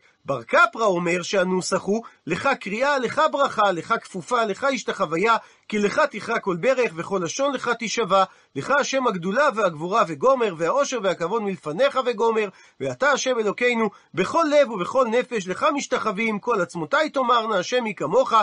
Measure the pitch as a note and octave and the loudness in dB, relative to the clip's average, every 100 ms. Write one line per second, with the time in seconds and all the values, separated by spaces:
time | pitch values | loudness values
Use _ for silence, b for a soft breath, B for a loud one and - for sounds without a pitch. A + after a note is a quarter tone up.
0 | b b - C3 A2+ D4 E4+ E4+ A3 F3 | b b -6 -6 0 4 4 2 2 2
1 | E3+ F3+ E3+ G3+ F3+ F#3 - F#3 F#3+ A3 | 0 -2 0 0 2 0 0 -2 0 -2
2 | B B - F3 C4+ C4 F#3+ A3 C#4 C#4 | B B -6 -2 0 -2 -4 -2 0 0
3 | A#3 C#4+ D#4 C#4 C4+ - G3+ E3+ D#3 A3+ | 0 2 2 2 0 2 2 0 -2 -4
4 | - F#3+ - A#3+ A3+ F#3+ C#4 B3 - - | -4 -12 -4 -2 0 -2 -2 -2 -4 -4
5 | E3+ E3 A3+ A3 B B B G#3+ G3+ - | -2 0 2 2 B B B -2 0 2
6 | D#4 - - A3+ G3 F3 A3+ B3+ A3+ D#3+ | 0 -2 -4 -4 -2 -2 0 2 0 -4
7 | D3+ F#3+ D#3+ - C#4 B3+ A#3+ A#3 A3 A#3+ | -4 -4 -2 -2 -2 -2 -4 -4 -4 -4
8 | F#3 C#4+ C#4+ b b C#3 C#3 C#4 A#3+ C4+ | 2 2 2 b b -8 0 0 0 0
9 | B3 F#3 F3+ A#3 D4 G#3+ F#3+ D3+ F3 A3+ | 0 -2 -2 0 2 2 -2 -2 -2 0
10 | E3+ C#3 B3 C4+ A3 D#3+ E3+ - F3 G#3+ | 0 0 2 2 0 -2 0 0 0 -2
11 | F#3+ - E3 A3+ G3+ F3+ D3+ E3+ C4+ B3+ | -2 -2 -2 -2 -4 -6 -6 0 0 2
12 | B3 G#3+ A#3 A3 G3+ b b b C3 B2+ | -2 0 2 2 -2 b b b -8 0
13 | C#4+ C4 C4 A#3 G#3 - B3 A#3 G#3+ b | 0 2 0 0 -2 0 2 2 0 b
14 | b D3+ F#3 E4 D#4 D4 A#3+ G#3+ E3+ C4 | b -4 0 0 4 4 4 0 -2 0
15 | A#3 A#3+ B3 A3+ F3+ F3+ D4+ D#4 - A3+ | 2 0 0 -4 -4 -2 0 0 -2 -2
16 | G#3+ F#3+ A3+ G#3 - A3 F3 F3 D#3 D4 | -2 -2 -2 -2 -2 -2 -2 -6 -2 0
17 | D#4 C#4 B3 A#3+ A3 G3 D#3+ B3 A3 F#3 | 0 0 2 2 2 -2 0 -2 -2 -4
18 | D3+ G3 - A3 | 0 2 4 4